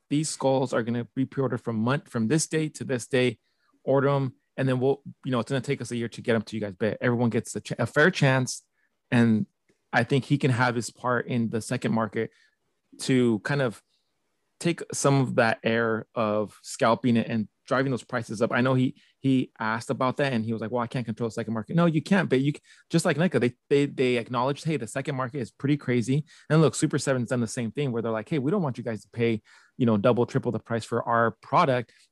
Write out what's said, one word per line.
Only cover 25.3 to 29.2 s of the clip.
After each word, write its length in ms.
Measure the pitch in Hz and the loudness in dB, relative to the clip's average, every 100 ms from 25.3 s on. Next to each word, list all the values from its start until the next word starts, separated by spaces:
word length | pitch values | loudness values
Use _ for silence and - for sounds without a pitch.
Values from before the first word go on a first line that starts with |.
| 143 | -6
is 120 | 113 | -8
pretty 260 | - 147 147 | -4 0 0
crazy." 480 | - 123 110 139 - - - | 0 0 2 0 -2 -8 2
And 120 | 156 | 4
look, 140 | 156 - | 4 4
Super 240 | 156 143 | 0 0
Seven's 300 | - 131 113 | 0 -2 0
done 100 | 123 | -2
the 80 | 113 | -2
same 240 | - 113 | -4 -6
thing 200 | 139 143 | -4 -4
where 100 | 117 | -2
they're 100 | 113 | -2
like, 180 | 110 104 | -4 -2
"Hey, 100 | 160 | -2
we 120 | 131 | 0
don't 100 | 208 | -2
want 160 | 147 117 | -2 -4
you 60 | |
guys 180 | 117 107 | -6 -8
to 60 | - | -8
pay, 320 | - | -2